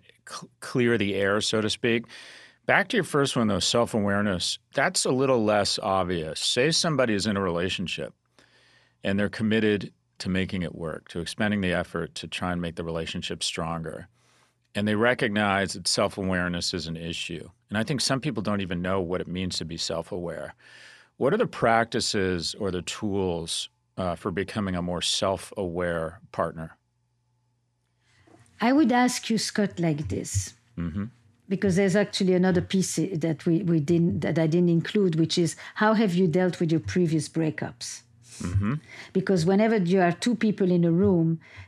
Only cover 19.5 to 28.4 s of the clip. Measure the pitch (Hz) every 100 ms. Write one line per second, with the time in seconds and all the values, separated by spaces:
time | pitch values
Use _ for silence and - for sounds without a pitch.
19.5 | - 80 82 - 82 - 92 85 80 67
20.5 | - - - - - _ - 127 220 208
21.5 | - 123 113 113 117 - 107 92 87 82
22.5 | - 98 90 87 - 107 98 92 85 82
23.5 | - - _ _ - 92 82 107 85 95
24.5 | 113 98 87 90 85 - - 98 92 -
25.5 | - 90 87 87 85 80 - - - 85
26.5 | 80 80 - _ _ _ _ _ _ _
27.5 | _ _ _ _ _ _ _ _ -